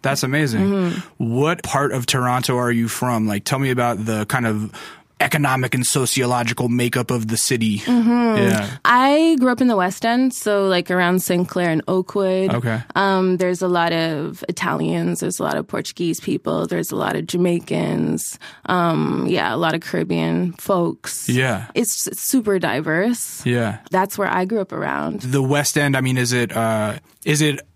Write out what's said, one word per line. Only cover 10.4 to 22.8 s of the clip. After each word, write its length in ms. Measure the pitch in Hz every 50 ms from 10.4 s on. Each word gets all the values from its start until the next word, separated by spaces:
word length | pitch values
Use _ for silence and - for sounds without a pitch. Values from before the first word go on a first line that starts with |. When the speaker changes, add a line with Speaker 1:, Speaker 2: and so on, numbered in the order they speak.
| - 214 208 202 196
Speaker 2:
like, 240 | 190 185 175 - -
around 320 | 180 185 180 175 180 180
Saint 260 | - - 180 175 180 -
Clair 220 | - 185 175 170
and 100 | 160 156 -
Oakwood. 680 | - 185 185 185 - - 202 196 190 185 190 190 190
Speaker 1:
Okay. 280 | 113 120 120 120 - - 120 - -
Speaker 2:
Um, 400 | 180 196 196 190 185 185 185 185
there's 260 | 175 185 180 180 170
a 60 | 185 180
lot 240 | 180 175 170 170
of 500 | 165 165 165 165 160 147 156 - 175 - - -
Italians, 720 | 175 - 180 - 156 151 165 160 175 170 170 175 175 -
there's 180 | 180 185 180 -
a 60 | -
lot 120 | 147 143
of 120 | - - -
Portuguese 500 | - - - - - - 175 165 160 -
people, 480 | - 202 - - _ - 165 156 165
there's 240 | 165 180 170 165 -
a 60 | -
lot 180 | - - - -
of 140 | 156 160 -
Jamaicans, 1080 | - 175 180 175 175 170 175 - - 160 160 156 156 160 156 156 160 - - - - - - - - - _
um, 600 | - 185 180 170 170 160 151 156 - - - - -
yeah, 260 | 175 143 78 90 113
a 20 | 151
lot 160 | 170 160 156
of 40 | 170
Caribbean 720 | - - - 160 165 180 170 170 165 165 165 175 180 175 170
folks. 760 | - - - 196 180 170 160 - - - - - - - -
Speaker 1:
Yeah. 380 | 123 131 131 131 110 95 113 - -
Speaker 2:
It's, 320 | - 240 - - - - -
it's 120 | - -
super 380 | - - - 262 214 208 196 185
diverse. 880 | 175 143 104 139